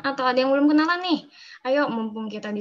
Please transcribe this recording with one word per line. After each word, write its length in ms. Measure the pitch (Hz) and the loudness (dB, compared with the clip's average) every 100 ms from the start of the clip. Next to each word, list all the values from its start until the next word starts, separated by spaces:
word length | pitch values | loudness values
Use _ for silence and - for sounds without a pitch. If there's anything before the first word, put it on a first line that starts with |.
Atau 240 | 277 269 254 | -6 -2 0
ada 160 | 254 | 2
yang 80 | 262 | 2
belum 160 | 277 294 | 4 4
kenalan 400 | 302 320 349 359 | 4 2 0 -2
nih? 140 | 302 - - - - 254 | -4 -4 -20 -20 -10 -2
Ayo, 160 | 285 277 | 0 0
mumpung 400 | 226 220 220 214 | -2 -6 -8 -10
kita 240 | 208 214 | -8 -8
di 80 | 214 | -8